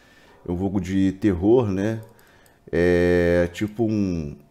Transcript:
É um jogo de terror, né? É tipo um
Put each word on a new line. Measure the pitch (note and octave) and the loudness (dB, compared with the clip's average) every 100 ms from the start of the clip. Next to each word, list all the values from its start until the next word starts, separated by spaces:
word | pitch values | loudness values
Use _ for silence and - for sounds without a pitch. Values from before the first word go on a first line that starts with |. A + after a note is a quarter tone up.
| - - - - - | -20 -20 -20 -14 -8
É | |
um | F2 | -4
jogo | G2 G2 | -4 -4
de | F2+ F#2+ F#2+ | -2 0 0
terror, | F#2+ G#2+ E2+ G2+ B2+ G#2+ | 2 0 2 2 4 2
né? | F#2+ G#2 A2+ A2 - - - - _ - | -2 -4 -6 -10 -20 -20 -20 -20 _ -4
É | D#2+ F2 F2 F2 F2 F2 F2 F2 | 0 2 2 2 2 2 2 0
tipo | - G#2 - | -4 -6 -4
um | A2 G#2+ G2 E2+ D2 C#2+ _ | -2 0 -2 -4 -6 -12 _